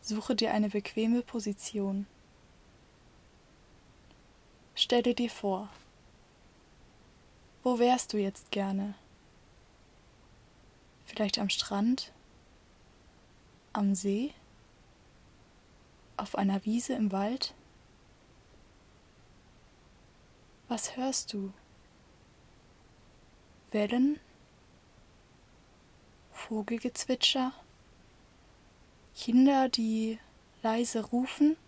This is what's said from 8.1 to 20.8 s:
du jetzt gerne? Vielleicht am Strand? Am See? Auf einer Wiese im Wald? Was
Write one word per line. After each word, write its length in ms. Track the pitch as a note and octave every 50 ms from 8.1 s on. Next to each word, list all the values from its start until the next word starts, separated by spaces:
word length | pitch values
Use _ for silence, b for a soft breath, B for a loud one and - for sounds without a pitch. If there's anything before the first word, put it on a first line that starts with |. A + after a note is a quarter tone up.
| -
du 40 |
jetzt 340 | G#3 G3+ G3 G3 - - -
gerne? 440 | - G#3 G3 G3 G3 G3 G3 G#3 G3+ - - - - - - - - - - - - - - - - - - - - - - - - - - - - - - - - - - - - - - - - - -
Vielleicht 320 | - - - G#3+ G3 - -
am 100 | G#3 G3
Strand? 640 | - - - - G3+ G3+ G#3 A#3 B3+ C4+ - - - - - - - - - - - - - - - - - - - - - - - - - - - - - - - - - -
Am 240 | - G#3+ G3+ G3 G3
See? 380 | F#3+ G3 G3+ G3 G#3 B3 D4 - - - - - - - - - - - - - - - - - - - - - - - - - - - - - - - - - - - - -
Auf 180 | - G#3 G3 -
einer 300 | - G3+ G3 G3 G3 -
Wiese 280 | G#3+ A3 A#3+ - - B3+
im 180 | A#3+ A3 G3+
Wald? 420 | F#3 F#3+ G3 G#3 B3 C4+ - - - - - - - - - - - - - - - - - - - - - - - - - - - - - - - - - - - - - - - - - - - - - - - - - - - - - - - - - - - - - - - - -
Was 280 | - A#3+ A3